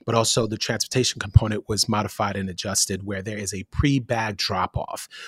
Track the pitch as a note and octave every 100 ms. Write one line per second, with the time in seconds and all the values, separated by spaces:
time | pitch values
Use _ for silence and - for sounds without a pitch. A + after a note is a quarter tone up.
0 | - A#2 A2 - G#2+ G#2+ - A2+ - C3
1 | B2 - G#2 - G#2+ G#2 - G#2 - G#2
2 | G#2 - G#2 G2 F#2+ F2 G2+ G2 - G2
3 | G2 G2 G2 G#2+ G2 F#2+ - - D3+ C#3
4 | A#2 A#2 A2 G#2 - F#2 F#2 - - -
5 | - -